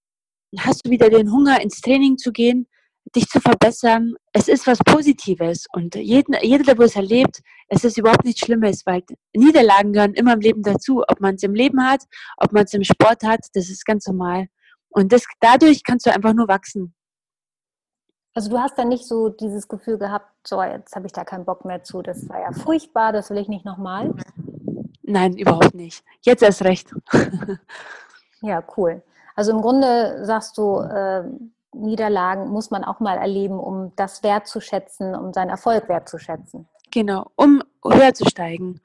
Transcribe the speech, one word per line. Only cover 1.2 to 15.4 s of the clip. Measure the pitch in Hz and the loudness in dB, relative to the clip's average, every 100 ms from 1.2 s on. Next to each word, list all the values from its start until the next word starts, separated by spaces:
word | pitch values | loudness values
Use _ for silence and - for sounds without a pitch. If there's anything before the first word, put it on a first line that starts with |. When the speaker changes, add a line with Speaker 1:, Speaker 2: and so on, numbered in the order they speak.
| 208 | 4
Speaker 1:
Hunger, | 247 285 254 | 2 4 2
ins | 208 - | 0 -6
Training | 240 269 269 262 | 0 2 4 2
zu | 247 | -2
gehen, | 220 240 247 240 _ _ _ - | 0 2 0 -4 _ _ _ -6
dich | 247 - | -4 0
zu | 269 | 0
verbessern. | 240 233 220 - 240 226 233 226 _ | 2 4 2 2 2 2 0 -6 _
Es | 214 - | -2 2
ist | 269 - | 2 2
was | 233 | 2
Positives | - 302 294 254 - 175 170 170 - | 4 4 4 0 -2 -4 -2 -4 -8
und | 180 170 | -8 -6
jeden, | 196 208 254 285 262 | -6 0 2 2 0
jeder, | 226 277 | 2 2
der | 269 233 | 4 4
wo | |
es | 233 202 | 4 2
erlebt, | 196 233 269 - _ _ - | 0 2 2 -2 _ _ -4
es | 196 | -2
ist | 240 220 | 0 2
überhaupt | 220 226 | 2 2
nichts | 247 - | 0 -4
Schlimmes, | - 226 214 185 | -2 0 0 -2
weil | - 180 - - _ | -4 -6 -6 -20 _
Niederlagen | 214 285 311 226 196 208 | 2 4 6 6 6 4
gehören | 208 202 | 2 0
immer | 208 240 | 2 2
im | 226 | 4
Leben | 214 220 | 2 0
dazu. | 202 196 - 254 - | 0 -2 0 -2 0
Ob | - | 0
man's | 196 190 | -2 -2
im | 202 | -4
Leben | 208 269 262 | 0 0 2
hat, | 254 269 _ - - - | 0 0 _ -20 -14 -4
ob | 190 | 0
man's | 208 202 | 2 0
im | 208 | 0
Sport | 190 - 214 233 | 0 2 4 2
hat, | 214 226 - | 0 -2 -4
das | 196 180 | -8 -6
ist | 190 - | -8 -4
ganz | 214 196 | -4 -4
normal. | 185 180 180 190 _ _ _ _ | -6 -4 -4 -6 _ _ _ _
Und | - 190 | 0 4
das, | 240 - - | 2 2 0